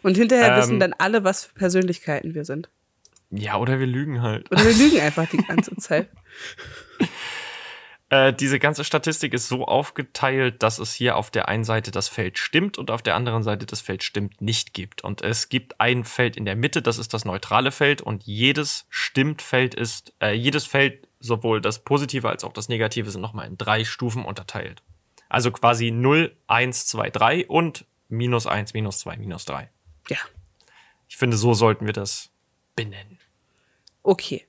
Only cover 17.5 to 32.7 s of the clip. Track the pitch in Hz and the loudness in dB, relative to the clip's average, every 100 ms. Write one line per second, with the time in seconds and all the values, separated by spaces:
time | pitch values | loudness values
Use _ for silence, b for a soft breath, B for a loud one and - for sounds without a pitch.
17.5 | - 131 - 143 143 - 104 - 104 127 | 2 2 0 0 0 -4 -8 -6 0 0
18.5 | 147 143 - _ - - 139 139 151 - | 0 -2 -6 _ -8 -2 0 0 -2 -2
19.5 | 127 127 - 117 - - _ - 107 127 | 0 0 -2 -6 -6 -14 _ -2 0 0
20.5 | 147 - 139 135 - _ _ 117 113 113 | 0 0 2 2 0 _ _ -4 -2 2
21.5 | 107 101 110 - 139 139 135 117 - - | 0 0 -4 0 0 0 -4 -4 -4 -8
22.5 | - 113 113 110 120 107 95 104 107 - | -10 -6 -2 -2 -2 -6 -8 -10 -10 -12
23.5 | 92 110 110 110 - 123 117 - 98 92 | -8 -2 0 -2 -4 -4 -4 -8 -10 -10
24.5 | - - - _ _ _ b b 127 123 | -10 -12 -16 _ _ _ b b 0 0
25.5 | 110 117 117 117 117 131 156 165 _ - | 4 4 4 0 2 4 4 2 _ 0
26.5 | 117 127 123 - 110 - - 113 165 - | 0 0 -2 -4 -2 -4 4 4 4 2
27.5 | 160 165 - _ _ _ 117 123 120 110 | 2 2 -4 _ _ _ -4 0 0 0
28.5 | 104 107 110 104 - - 95 104 87 - | -4 -4 -6 -6 -6 -10 -10 -10 -10 -8
29.5 | 69 - _ _ _ - - - - _ | -10 -12 _ _ _ -10 -8 -8 -16 _
30.5 | _ b b b b _ - 127 110 117 | _ b b b b _ -2 0 2 2
31.5 | 110 113 101 107 104 101 - - _ _ | 4 4 2 -4 -6 -6 -8 -12 _ _
32.5 | _ _ | _ _